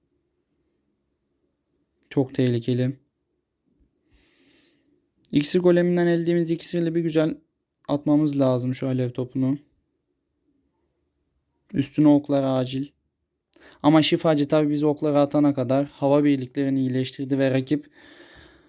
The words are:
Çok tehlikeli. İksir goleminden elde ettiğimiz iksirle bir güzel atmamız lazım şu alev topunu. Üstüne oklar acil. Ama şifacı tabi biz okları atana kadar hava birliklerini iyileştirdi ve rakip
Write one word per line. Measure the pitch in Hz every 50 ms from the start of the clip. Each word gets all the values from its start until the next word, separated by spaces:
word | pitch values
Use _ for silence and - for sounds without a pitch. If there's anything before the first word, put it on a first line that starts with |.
| _ _ _ _ _ _ _ _ _ _ _ _ _ _ _ _ _ _ _ _ _ _ _ _ _ _ _ _ _ _ _ _ _ _ _ _ _ _ _ _ _ _
Çok | - 147 131 131 -
tehlikeli. | - 127 123 120 117 117 127 123 120 127 131 131 - _ _ _ _ _ _ _ _ _ _ _ _ _ _ _ _ _ _ _ _ _ _ _ _ _ _ _ _ _ _ _ _ _ _ _ _ _ _ _ _ _ _ _ _ - _ -
İksir | 151 147 - - 185
goleminden | 175 180 175 175 175 175 175 175 170
elde | 170 170 170 165
ettiğimiz | 170 175 175 170 160
iksirle | 170 160 - - - 175 170 165 160
bir | 170
güzel | 165 165 151 160 156 160 - - _ _ _ _ _ _ _ _ _ -
atmamız | 143 143 - 151 147 147 156 147 143 139
lazım | 135 131 127 123 123 127 127
şu | - 135
alev | 131 131 127 127 120
topunu. | 123 - 123 123 - 131 131 131 143 143 - _ _ _ _ _ _ _ _ _ _ _ _ _ _ _ _ _ _ _ _ _ _ _ _ _ _ _ _ _ _ _ _ _ _ _ _ _ _ _ _ _ -
Üstüne | 135 131 - - - 151 147
oklar | 147 143 143 - 143 139 135 135 131 131
acil. | 127 127 131 131 143 147 _ _ _ _ _ _ _ _ _ _ _ _ _ _ - - - _ -
Ama | 294 160 160 147
şifacı | - 175 165 - 170 156 147 143 143
tabi | 160 156 151 147
biz | 147 147 151
okları | 151 143 147 156 151 143 143
atana | 143 143 - 151 147 143 139
kadar | 135 127 120 131 139 143
hava | 143 - - 147 139 143 147 147
birliklerini | 147 143 131 127 127 - 139 139 135 135 135
iyileştirdi | 131 127 127 131 127 131 - - 139 127 139 135
ve | 135 135
rakip | 131 135 131 - 151 147 - - _ - - - - - - - - - - - _ _ _